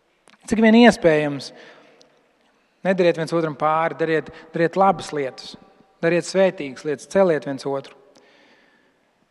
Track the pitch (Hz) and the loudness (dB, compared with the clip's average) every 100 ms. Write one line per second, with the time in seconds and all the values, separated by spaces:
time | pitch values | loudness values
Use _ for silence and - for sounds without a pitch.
0 | _ _ _ _ - 214 220 226 240 - | _ _ _ _ -6 2 4 8 6 6
1 | 170 151 147 139 - - - - _ _ | 2 2 -2 -6 -12 -20 -20 -20 _ _
2 | _ _ _ _ _ _ _ _ 180 190 | _ _ _ _ _ _ _ _ -2 2
3 | 175 165 156 165 160 143 151 160 165 143 | 2 0 -2 -2 -4 -2 -2 0 -2 -4
4 | 160 160 143 - - 165 165 180 196 160 | -2 -2 -4 -14 -10 -4 -2 2 2 0
5 | - 151 131 - - - _ _ _ _ | -4 -8 -8 -10 -20 -20 _ _ _ _
6 | 170 170 160 185 190 - 143 123 156 135 | -2 -2 -2 0 0 -2 -12 -10 -8 -8
7 | - 190 190 151 143 135 143 139 - - | -4 0 2 0 -4 -8 -8 -8 -10 -20
8 | _ _ _ _ _ _ _ _ _ _ | _ _ _ _ _ _ _ _ _ _
9 | _ _ _ | _ _ _